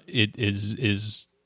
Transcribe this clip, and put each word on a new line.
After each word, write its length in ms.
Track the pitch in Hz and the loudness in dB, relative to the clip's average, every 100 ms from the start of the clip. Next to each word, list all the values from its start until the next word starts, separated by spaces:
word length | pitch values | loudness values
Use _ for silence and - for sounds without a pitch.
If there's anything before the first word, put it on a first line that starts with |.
| - | -4
it 320 | 127 107 120 | 2 2 2
is, 380 | 104 101 104 - | 0 0 -2 0
is, 520 | 113 101 107 - - _ | 0 0 -2 -6 -8 _